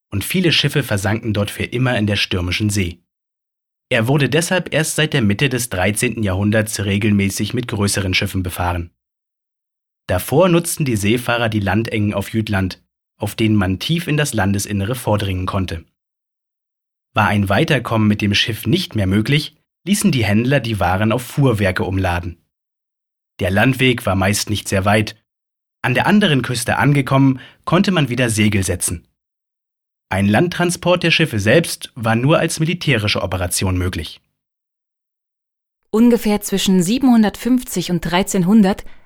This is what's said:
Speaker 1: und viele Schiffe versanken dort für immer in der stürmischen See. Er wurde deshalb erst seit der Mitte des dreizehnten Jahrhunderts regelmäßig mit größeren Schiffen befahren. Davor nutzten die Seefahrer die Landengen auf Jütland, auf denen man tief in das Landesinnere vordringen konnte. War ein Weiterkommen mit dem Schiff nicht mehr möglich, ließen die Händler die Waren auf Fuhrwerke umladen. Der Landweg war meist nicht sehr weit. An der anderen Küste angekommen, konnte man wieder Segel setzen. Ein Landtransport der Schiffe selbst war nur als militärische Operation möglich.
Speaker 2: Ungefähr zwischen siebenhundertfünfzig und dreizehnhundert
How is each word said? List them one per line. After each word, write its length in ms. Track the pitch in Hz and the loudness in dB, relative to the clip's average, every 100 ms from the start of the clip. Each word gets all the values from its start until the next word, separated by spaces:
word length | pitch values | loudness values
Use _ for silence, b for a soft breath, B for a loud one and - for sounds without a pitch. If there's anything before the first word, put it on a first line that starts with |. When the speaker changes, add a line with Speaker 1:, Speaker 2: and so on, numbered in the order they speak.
| _ | _
Speaker 1:
und 140 | 101 | -8
viele 300 | - 185 175 | -4 0 0
Schiffe 300 | - 143 147 | 2 0 0
versanken 500 | 117 104 101 - 113 | -2 -2 -2 -2 -2
dort 180 | 104 101 | -2 -2
für 140 | - 95 | -4 -6
immer 320 | 120 127 123 | -2 0 0
in 100 | 104 | 0
der 80 | 98 | 0
stürmischen 540 | - 92 90 90 107 | -2 -4 -4 -2 -2
See. 340 | 101 87 - _ _ _ _ _ _ _ _ - | -2 -4 -6 _ _ _ _ _ _ _ _ -4
Er 180 | 123 113 | 0 2
wurde 220 | 147 131 | 0 0
deshalb 440 | 143 175 185 180 | 0 0 -2 -2
erst 220 | 139 156 - | -4 -2 -2
seit 160 | 151 | -2
der 100 | 147 | 0
Mitte 280 | 104 104 139 | 0 0 0
des 180 | 123 123 | -2 -4
dreizehnten 560 | 90 95 104 123 113 | -2 -2 0 -4 -2
Jahrhunderts 560 | 104 92 104 110 107 - | -2 0 2 2 0 -2
regelmäßig 720 | 101 101 110 101 98 - 107 | -2 0 2 2 2 -2 -4
mit 140 | 123 120 | -4 -4
größeren 460 | 104 101 - 95 | -2 -2 0 -2
Schiffen 280 | 92 101 98 | -2 -2 -4
befahren. 500 | 87 - 90 87 85 _ _ _ _ _ _ _ _ _ _ _ - | -6 -4 -4 -4 -6 _ _ _ _ _ _ _ _ _ _ _ -4
Davor 400 | 92 - 139 185 | -4 0 2 4
nutzten 380 | 170 175 - 135 | 4 0 -2 -2
die 100 | 110 | 0
Seefahrer 540 | 101 123 123 120 117 | 0 0 0 0 0
die 100 | 107 | 0
Landengen 540 | 98 98 113 110 104 | 0 0 0 -2 -2
auf 180 | 101 - | -2 -4
Jütland, 500 | 110 107 98 95 - _ _ _ - | -4 -2 -2 -2 -6 _ _ _ -10
auf 180 | 104 - | -8 0
denen 220 | 110 107 | 2 4
man 220 | 92 95 | 2 0
tief 280 | - 170 - | -2 -4 -2
in 80 | 151 | -2
das 180 | - | 0
Landesinnere 600 | 110 98 101 - 104 98 131 | 0 0 0 -2 -4 -4 -4
vordringen 500 | - 104 98 92 90 | -2 0 0 -4 -2
konnte. 380 | 98 90 82 - _ _ _ _ _ _ _ _ _ _ _ _ | -2 -4 -6 -12 _ _ _ _ _ _ _ _ _ _ _ _
War 140 | 117 101 | 0 2
ein 220 | 104 98 | 2 2
Weiterkommen 580 | 101 160 139 113 113 107 | 2 2 0 0 0 2
mit 140 | 104 | 2
dem 120 | 101 | 0
Schiff 320 | 98 - 113 107 | 0 -2 -4 -2
nicht 300 | 175 185 110 | -2 -2 -4
mehr 120 | 95 | 0
möglich, 500 | 101 110 147 - _ _ _ 170 | 0 2 0 -2 _ _ _ -4
ließen 280 | 208 202 | 0 2
die 100 | 135 | 2
Händler 380 | 101 104 123 139 | 2 2 2 0
die 180 | 113 104 | 0 -2
Waren 320 | 90 95 110 | 0 2 0
auf 120 | 123 | -2
Fuhrwerke 600 | - - 135 104 95 95 | -4 0 2 2 0 0
umladen. 580 | - 95 92 87 87 - _ _ _ _ _ _ _ _ _ - | -2 -2 -2 -2 -6 -12 _ _ _ _ _ _ _ _ _ -6
Der 120 | 90 | -2
Landweg 520 | 98 123 131 131 120 - | 2 2 2 2 2 0
war 80 | 98 | 0
meist 340 | 95 101 - | 0 0 -2
nicht 180 | 101 - | -6 -2
sehr 160 | 98 | -2
weit. 380 | 101 110 107 - _ _ _ _ _ _ | 2 2 0 -6 _ _ _ _ _ _
An 100 | 123 | -2
der 140 | 123 - | 0 2
anderen 340 | 208 196 135 | 4 4 2
Küste 360 | - 120 - - | -2 -4 -2 0
angekommen, 640 | 127 143 127 135 135 131 B B - | 2 2 2 4 4 2 B B -2
konnte 260 | 170 196 | 0 2
man 180 | 175 131 | 0 0
wieder 220 | 120 123 | 0 0
Segel 320 | 107 107 95 | 2 2 2
setzen. 440 | 95 87 - 87 - _ _ _ _ _ _ _ _ _ - | -2 -2 -4 -6 -12 _ _ _ _ _ _ _ _ _ -6
Ein 180 | 95 101 | -2 2
Landtransport 760 | 104 175 - 175 - 175 175 | 2 2 0 -2 -2 0 0
der 80 | 170 | 2
Schiffe 260 | 165 151 107 | 2 0 0
selbst 540 | 104 151 170 - - | 4 4 2 -4 -12
war 220 | - 113 113 | -6 -2 0
nur 240 | 131 170 | 2 2
als 200 | 165 - | 0 -2
militärische 600 | 160 180 - 117 104 - | -2 -2 0 0 0 -2
Operation 560 | 90 92 90 - 95 92 | -2 -4 -4 -2 0 0
möglich. 440 | 90 87 80 - _ _ _ _ _ _ _ _ _ _ _ _ _ _ _ _ _ | -2 -4 -8 -14 _ _ _ _ _ _ _ _ _ _ _ _ _ _ _ _ _
Speaker 2:
Ungefähr 500 | 220 240 233 214 208 | 4 4 4 2 -2
zwischen 400 | - 196 - 185 | -2 -2 2 2
siebenhundertfünfzig 1080 | 175 254 262 233 208 - 240 254 - 180 165 | 2 2 4 4 4 0 0 -2 -2 -6 -4
und 80 | 170 | -2
dreizehnhundert 840 | 165 175 196 196 175 220 190 - - b | 0 0 0 0 4 4 4 2 -8 b